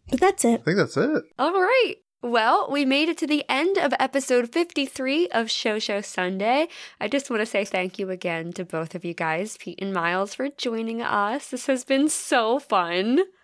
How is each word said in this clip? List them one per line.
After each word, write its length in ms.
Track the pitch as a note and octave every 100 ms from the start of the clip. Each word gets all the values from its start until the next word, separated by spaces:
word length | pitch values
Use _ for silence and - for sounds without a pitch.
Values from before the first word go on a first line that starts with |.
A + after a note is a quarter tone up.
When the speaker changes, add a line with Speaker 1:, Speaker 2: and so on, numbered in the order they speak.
| -
Speaker 1:
But 80 | B3
that's 260 | F#4 F#4+ A#3
it. 140 | A3+
Speaker 2:
I 20 |
think 140 | - F#3+
that's 200 | D#3 -
it. 260 | A#3 D#4 - -
Speaker 3:
All 140 | D4
right. 420 | F#4+ F#4 C5 G#4+ - _ _
Well, 480 | A#3+ A#3 A3 F4 -
we 140 | C#4+ C4+
made 240 | C#4 D#4+
it 80 | E4
to 100 | D4
the 160 | D4 -
end 280 | C4 E4+ G4
of 160 | C#4+ B3
episode 540 | C4 C#4 C4+ B3 A#3
fifty-three 760 | E4 E4+ - C4+ - C4 D4 F4
of 220 | A3+ A3
Show 260 | - A#3 G#3+
Show 220 | A3 G3+
Sunday. 720 | G3+ - F3+ F#3+ G#3 C4+ E4 - - -
I 80 | G#3+
just 200 | C4+ C#4
wanna 160 | A3+ G#3+
say 200 | G#3 G3+
thank 340 | F#3 F#3 -
you 100 | F#3+
again 420 | F#3 F3+ E3 E3
to 100 | F3
both 320 | F3 D#3+ E3 F3
of 80 |
you 100 | E3+
guys, 440 | E3 E3 D#3+ G#3 -
Pete 220 | - E3+
and 120 | G3
Miles, 400 | F3+ E3+ F3+ G3+
for 140 | - C4+
joining 540 | C#4 B3 A3+ A3+ A3+
us. 480 | A#3 G#3 G3+ C4+ -
This 160 | B3+ -
has 180 | C4
been 240 | - C4+ D4
so 520 | - - C4+ A3 C4+
fun. 600 | - G3+ E3+ F3 G#3 C4+ F#4+ _